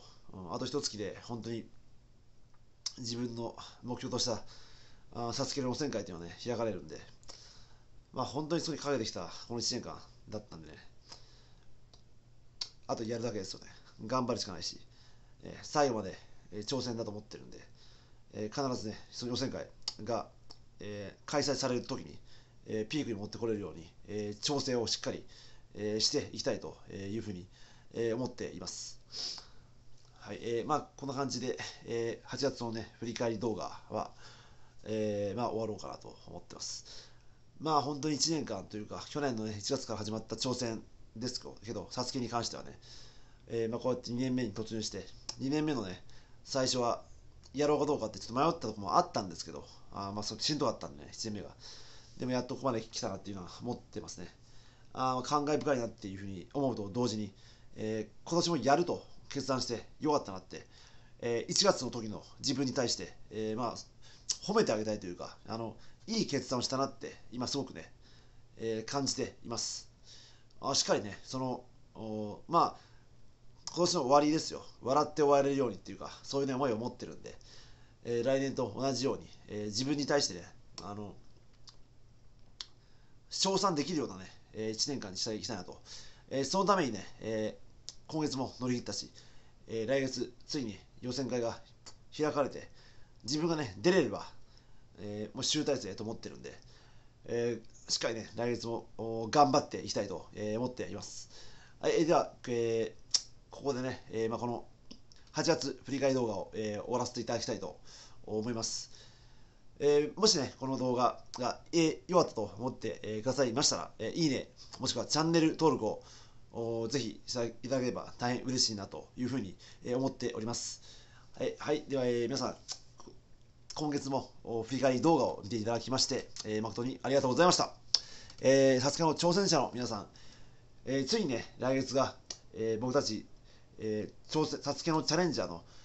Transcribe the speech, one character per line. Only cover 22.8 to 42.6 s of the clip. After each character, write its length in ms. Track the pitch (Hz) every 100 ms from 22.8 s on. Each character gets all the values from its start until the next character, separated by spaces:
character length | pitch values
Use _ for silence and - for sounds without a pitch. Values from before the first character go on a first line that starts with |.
ー、 60 | 107
ピ 140 | 151
ー 20 |
ク 60 | 120
に 60 | 98
持 100 | 101
っ 20 |
て 100 | 110
こ 80 | 117
れ 80 |
る 60 | 104
よ 100 | 87
う 40 |
に、 120 | 80 82 - -
え 260 | 104 104 104
ー、 40 |
調 180 | - 139
整 160 | 131 123
を 100 | 123
し 120 | -
っ 20 |
か 120 | -
り、 120 | 90 - - - - - -
え 200 | 107 107
ー、 20 |
し 100 | 104
て 180 | 147 101
い 60 | 110
き 40 |
た 100 | -
い 80 | 101
と 160 | - - -
い 260 | 98 98 110
う 40 |
ふ 60 | 104
う 40 |
に、 140 | 90 92 - - - -
え 180 | - 117
ー、 40 | -
思 100 | 247
っ 20 |
て 220 | - 73
い 100 | 87
ま 60 | 92
す。 340 | - - - - - - - - - - - - - - -
は 120 | -
い、 60 | 101
え 220 | 113 117
ー、 20 | 127
ま 100 | 147
あ、 100 | 151 -
こ 100 | 139
ん 20 |
な 60 |
感 140 | 135 135
じ 120 | 123
で、 180 | 123 - - - -
え 320 | 117 117 -
ー、 40 | -
八 160 | -
月 160 | 135 -
の 100 | 117
ね、 180 | 110 101 -
振 80 | 117
り 80 |
返 160 | 113 120
り 80 | 110
動 160 | 120
画 240 | 92 67 - -
は、 200 | 107 - - - - - - - -
え 480 | - 110 107 104 101
ー、 20 | 98
ま 80 |
あ、 40 | 117
終 100 | 110
わ 80 | 110
ろ 80 |
う 40 | 98
か 100 | 65
な 100 | -
と 180 | - - -
思 120 | 85
っ 40 |
て 120 | -
ま 60 | -
す。 500 | - - - - - - - - - -
ま 160 | 151 151
あ、 60 |
本 180 | 135 147
当 80 | 151
に 80 | 139
一 160 | 151
年 120 | 160
間 200 | 117 98
と 120 | - 107
い 60 |
う 40 | 101
か、 180 | 95 -
去 120 | 151
年 160 | 143 110
の 80 |
ね、 100 | 110 104
一 140 | 101
月 140 | 135 -
か 60 |
ら 60 | 104
始 120 | 107
ま 60 | 110
っ 80 | -
た 100 | 110
挑 180 | 131
戦 280 | 120 120 110 - - -
で 140 | 110 123
す 180 | - 69 -
け 80 | 104
ど、 160 | 110 85
サ 140 | -
ス 80 | 123
ケ 80 | 135
に 80 | 117
関 160 | 120
し 40 | -
て 80 |
は 60 | 67